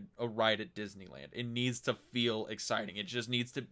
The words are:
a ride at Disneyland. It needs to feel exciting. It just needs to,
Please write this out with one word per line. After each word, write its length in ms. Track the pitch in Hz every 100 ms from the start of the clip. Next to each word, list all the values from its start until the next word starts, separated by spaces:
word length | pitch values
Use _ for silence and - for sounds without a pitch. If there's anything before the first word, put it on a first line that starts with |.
| 101 -
a 80 | 117
ride 340 | 110 110 107
at 140 | 95
Disneyland. 540 | - 101 98 90 67 71
It 140 | - 120
needs 340 | 117 127 120
to 140 | -
feel 520 | 110 - 123 117 110 -
exciting. 500 | 110 - 110 101 98
It 100 | 98
just 220 | 120 117
needs 240 | 123 123
to, 140 | 143 120